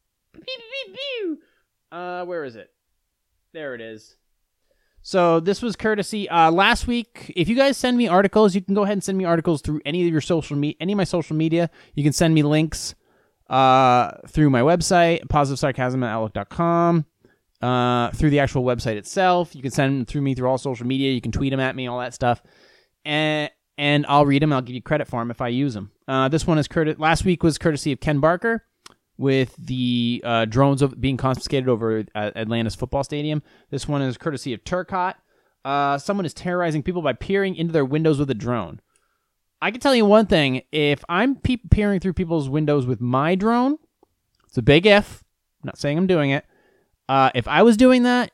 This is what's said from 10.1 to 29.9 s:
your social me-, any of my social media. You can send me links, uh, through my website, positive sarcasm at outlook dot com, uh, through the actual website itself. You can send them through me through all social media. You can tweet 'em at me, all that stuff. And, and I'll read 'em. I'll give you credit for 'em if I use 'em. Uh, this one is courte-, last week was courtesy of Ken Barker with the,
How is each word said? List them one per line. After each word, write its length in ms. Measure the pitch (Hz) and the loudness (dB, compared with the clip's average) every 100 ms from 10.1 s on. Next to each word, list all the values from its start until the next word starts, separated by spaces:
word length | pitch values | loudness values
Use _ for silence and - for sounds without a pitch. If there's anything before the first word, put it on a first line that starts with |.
your 80 | 156 | 0
social 360 | - 165 - 143 | 0 -2 -2 -4
me-, 200 | 147 - | -4 -4
any 120 | 175 | -4
of 40 | 208 | -2
my 80 | |
social 320 | 170 175 - 156 | -2 -2 -2 -2
media. 340 | 160 170 170 - _ | 0 0 -2 -6 _
You 80 | - | -2
can 100 | 147 | 0
send 220 | - 170 | 2 4
me 80 | 156 | 4
links, 540 | 147 156 160 - - - _ _ _ _ - | 4 2 0 -6 -12 -14 _ _ _ _ -4
uh, 640 | 131 131 131 127 123 98 - - | 2 4 6 6 4 2 -6 -6
through 240 | 160 147 | 2 4
my 100 | 127 | 4
website, 680 | 135 175 160 180 170 170 - | 4 2 2 2 4 0 -2
positive 300 | 151 139 139 | 0 0 -2
sarcasm 420 | 139 131 127 131 | -4 -2 -4 -2
at 80 | 120 | -4
outlook 220 | 110 110 | -4 -6
dot 160 | 107 101 | -8 -10
com, 560 | - 170 170 170 165 - _ _ _ _ _ | -4 0 2 2 2 -2 _ _ _ _ _
uh, 480 | 120 123 123 123 120 | -2 0 0 0 -2
through 200 | - 156 | 0 2
the 100 | 143 | 2
actual 240 | 135 135 | 0 -2
website 320 | 127 120 120 104 | -2 -2 -4 -6
itself. 580 | - 196 185 180 165 | -6 0 2 2 -2
You 80 | 143 | -8
can 80 | 131 | -6
send 300 | - 135 135 | -2 0 0
them 40 | |
through 180 | 117 147 | -4 -4
me 120 | 139 | -2
through 140 | 127 127 | -2 -2
all 100 | 131 | -2
social 280 | 139 117 123 | -4 -6 -4
media. 260 | 135 135 | -2 0
You 80 | 127 | -2
can 100 | 117 | -4
tweet 200 | - 139 | -4 -2
'em 80 | 135 | -2
at 160 | 131 131 | -4 -6
me, 100 | 127 | -8
all 140 | 123 | -8
that 120 | 123 | -10
stuff. 300 | - 123 117 _ _ _ _ _ _ | -2 -2 -2 _ _ _ _ _ _
And, 460 | 151 151 156 151 147 - _ - | -6 -2 0 -2 -6 -10 _ -4
and 260 | 143 147 147 | 2 2 4
I'll 180 | 143 143 | 4 4
read 160 | 139 | 4
'em. 100 | 151 | 2
I'll 80 | 135 | 0
give 140 | 123 | -4
you 80 | 123 | -12
credit 240 | - 151 123 | -4 -4 -4
for 140 | 120 | -6
'em 100 | 117 | -8
if 100 | 117 | -6
I 80 | 123 | -4
use 280 | 123 143 107 | -2 -2 -4
'em. 160 | 92 _ - | -12 _ -4
Uh, 200 | 135 135 | 0 2
this 180 | 156 - | 0 2
one 100 | 156 | 0
is 120 | 139 | 0
courte-, 320 | 170 156 151 | -2 -2 0
last 240 | 156 165 | 0 2
week 180 | 190 170 | 0 2
was 160 | 170 139 | 0 0
courtesy 320 | 170 147 147 | -2 -2 -4
of 80 | 131 | -4
Ken 200 | 156 143 | -2 0
Barker 440 | 156 180 226 226 - _ - _ _ - | 2 0 -2 -4 -6 _ -20 _ _ -4
with 380 | 135 135 123 - | 0 0 0 -6
the, 640 | 123 127 123 | -8 -4 -2